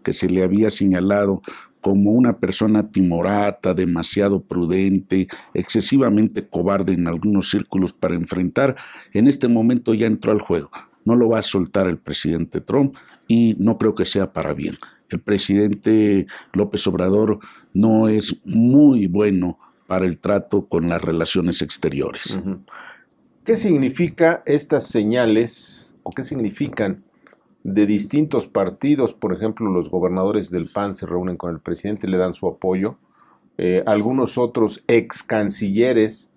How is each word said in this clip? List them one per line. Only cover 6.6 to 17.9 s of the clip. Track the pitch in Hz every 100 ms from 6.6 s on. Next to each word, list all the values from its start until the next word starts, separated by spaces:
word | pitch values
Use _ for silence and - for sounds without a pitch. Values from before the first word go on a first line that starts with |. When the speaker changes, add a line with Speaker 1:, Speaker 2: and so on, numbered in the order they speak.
| 87 98 95
Speaker 1:
en | 90 87
algunos | 85 104 101 92
círculos | 98 - 95 90
para | - - 85
enfrentar, | 85 - 90 98 135 127 - - -
en | 101 127
este | 139 127
momento | 120 113 127 -
ya | 110 113
entró | - 107
al | 107
juego. | - 85 71 - - _
No | -
lo | 120 117
va | 113
a |
soltar | 104 98 85 101 92
el | 82
presidente | - 73 - 85 85 -
Trump | - 123 139 - - - -
y | 117 117 107
no | 101 110
creo | 110
que | 107
sea | 90 98 92
para | - 78
bien. | 73 69 - - _ -
El | -
presidente | - 101 - 101 104 101 - 110 107 98 92 - -
López | 98 101 101 -
Obrador | 85 92 101 107 104 - - _
no | 92 110